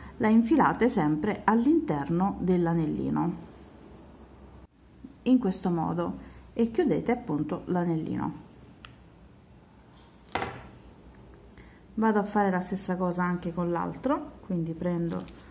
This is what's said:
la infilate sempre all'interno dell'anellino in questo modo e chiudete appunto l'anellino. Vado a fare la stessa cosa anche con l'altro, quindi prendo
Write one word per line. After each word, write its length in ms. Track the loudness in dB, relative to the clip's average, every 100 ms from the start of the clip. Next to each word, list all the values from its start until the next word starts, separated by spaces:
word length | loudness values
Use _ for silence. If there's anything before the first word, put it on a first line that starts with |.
| -16 -2
la 100 | 4
infilate 640 | 4 6 6 4 4 2
sempre 540 | 2 2 2 0 0
all'interno 920 | 2 4 4 4 2 -2 0 0 0 0
dell'anellino 960 | 2 2 2 2 0 -2 -2 0 -2 -4 -12 -20 -20 -20 -20 -20 -20 -20 -20 -20 -20 -20 -20 _ -20 -20 -20 -4
in 160 | 4 4
questo 320 | 4 0 0
modo 480 | 0 0 -2 -4 -6 -14 -20 -8
e 160 | -2 0
chiudete 400 | 2 2 2 0
appunto 500 | -2 -2 -4 -2 -4 -2
l'anellino. 680 | -2 0 -2 -2 -4 -6 -8 -16 -20 -20 -20 -20 -20 -20 -20 -20 -20 -20 -20 -20 -20 -20 -20 -20 -20 -10 -8 -8 -10 -18 -20 -20 -20 -20 -20 -20 -20 -20 -20 -20 -20 -10
Vado 240 | 0 2 2
a 60 |
fare 260 | 0 2 2
la 100 | 2
stessa 360 | -2 -6 -4 -2
cosa 260 | -2 0
anche 320 | -2 -2 -4
con 160 | -4 -2
l'altro, 680 | -2 -4 -4 -2 -2 -4 -14
quindi 320 | -6 -4 -4
prendo 500 | -4 -4 -2 -2 -6 -10 -16 -20